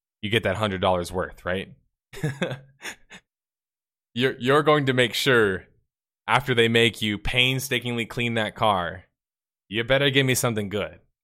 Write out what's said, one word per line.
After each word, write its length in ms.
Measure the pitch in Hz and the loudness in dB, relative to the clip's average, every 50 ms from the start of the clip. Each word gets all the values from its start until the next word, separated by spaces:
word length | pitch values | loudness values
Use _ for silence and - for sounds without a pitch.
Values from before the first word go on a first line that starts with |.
| _ _ _ _ | _ _ _ _
you 80 | - 101 | -6 -2
get 140 | 104 113 92 | -2 0 0
that 140 | 104 92 | 0 -2
hundred 240 | 92 110 104 95 92 | -2 -2 -4 -2 0
dollars 320 | 98 95 92 90 87 80 90 | 0 0 0 0 -2 -4 -6
worth, 320 | 92 82 - - - - | -6 -6 -6 -8 -10 -8
right? 240 | 87 90 95 90 - - _ _ _ _ _ _ _ - | -6 -6 -6 -6 -10 -14 _ _ _ _ _ _ _ -10
<laughs> 80 | - - 151 135 - 185 - 127 - - _ _ _ - - - - _ _ - - _ _ _ _ _ _ _ _ _ _ _ _ _ _ _ _ _ _ - | -6 -6 -6 -6 -4 -6 -8 -8 -8 -14 _ _ _ -16 -14 -14 -16 _ _ -20 -20 _ _ _ _ _ _ _ _ _ _ _ _ _ _ _ _ _ _ -4
You're, 240 | 117 127 135 - - | -2 -2 -2 -2 -2
you're 240 | 120 123 139 151 151 | 0 2 4 4 4
going 220 | 156 151 151 139 | 4 4 4 4
to 60 | 131 127 | 2 2
make 200 | 127 123 113 - | 2 2 2 0
sure 540 | - - 143 127 117 110 101 92 87 - _ _ _ _ _ _ _ _ _ _ _ _ | 0 2 4 4 6 4 4 2 -2 -6 _ _ _ _ _ _ _ _ _ _ _ _
after 280 | 104 110 127 135 135 127 | 0 0 2 2 2 2
they 140 | 117 117 113 | 2 4 4
make 340 | 117 117 117 117 98 - 110 | 4 4 4 4 2 0 -4
you 160 | 107 104 101 | -4 -4 -4
painstakingly 880 | - - - 127 123 127 131 131 - - 127 120 113 120 120 117 113 | -4 -2 0 2 2 2 0 -2 -4 -4 -4 -4 -4 -4 -4 -4 -6
clean 280 | 95 - 127 120 120 113 | -6 -6 -6 -4 -4 -2
that 200 | 117 107 101 - | -2 -4 -4 -4
car, 520 | - 117 107 101 92 87 82 85 87 - _ _ _ _ _ _ _ _ _ _ _ _ - | -2 0 2 2 0 -2 -4 -8 -10 -16 _ _ _ _ _ _ _ _ _ _ _ _ -8
you 140 | 98 110 117 | -6 -4 -2
better 260 | 120 135 135 143 143 | 0 0 2 2 2
give 140 | 131 139 135 | 2 2 2
me 120 | 131 127 | 2 2
something 320 | - - 123 113 107 104 95 | 0 0 -2 -2 -4 -4 -4
good, 320 | 98 101 87 78 82 - _ _ _ _ | -4 -6 -6 -6 -8 -14 _ _ _ _